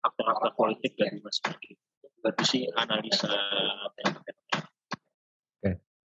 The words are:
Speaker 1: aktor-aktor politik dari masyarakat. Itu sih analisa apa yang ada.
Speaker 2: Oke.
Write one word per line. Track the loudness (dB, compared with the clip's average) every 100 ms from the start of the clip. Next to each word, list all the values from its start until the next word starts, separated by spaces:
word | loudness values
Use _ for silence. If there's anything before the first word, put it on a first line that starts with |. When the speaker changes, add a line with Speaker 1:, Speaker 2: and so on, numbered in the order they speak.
Speaker 1:
aktor-aktor | -2 0 0 2 0 2
politik | 2 2 -4 0
dari | 0 0
masyarakat. | -6 -4 -4 -6 -14 -20 _ _ -20 _
Itu | -2 2 2
sih | 2 2 0
analisa | 0 0 0 0 0 0 0 0 0 -2
apa | -8 -2
yang | -4 -4
ada. | -12 -16 _ -6 -6 _ _ -12 _ _ _ _ _ _
Speaker 2:
Oke. | -2 -2 _ _ _